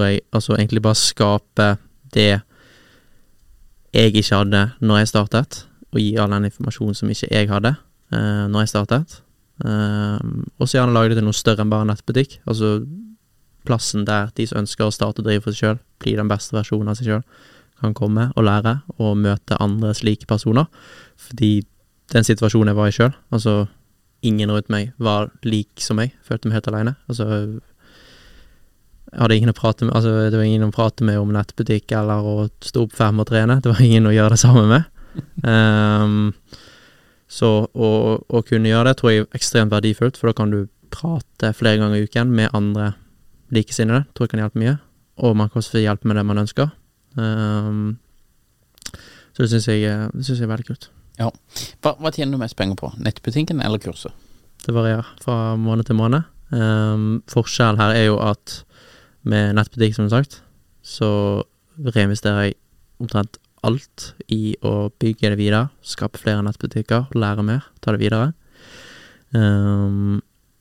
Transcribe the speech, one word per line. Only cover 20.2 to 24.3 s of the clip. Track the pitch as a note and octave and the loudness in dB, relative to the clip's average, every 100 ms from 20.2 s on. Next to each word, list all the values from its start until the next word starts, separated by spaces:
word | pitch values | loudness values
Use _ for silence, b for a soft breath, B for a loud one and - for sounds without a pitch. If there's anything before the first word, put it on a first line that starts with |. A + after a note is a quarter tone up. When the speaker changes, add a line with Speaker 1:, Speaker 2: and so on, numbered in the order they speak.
| - | -2
Speaker 1:
personer. | G#2 A2+ A#2 E3 B B B B B | -2 2 0 0 B B B B B
Fordi | - B2 A2 G#2 - _ _ _ - | -16 -2 2 2 -2 _ _ _ -2
den | A#2 | 0
situasjonen | A2 A2 A2 A2+ G#2 | 2 2 2 4 2
jeg | G#2 | 2
var | G#2 | 2
i | |
selv, | G2+ A#2 - - | 2 0 0 -6
altså, | A#2 A2 G#2 G2+ _ _ _ _ _ | -2 0 0 -2 _ _ _ _ _
ingen | B2 | -2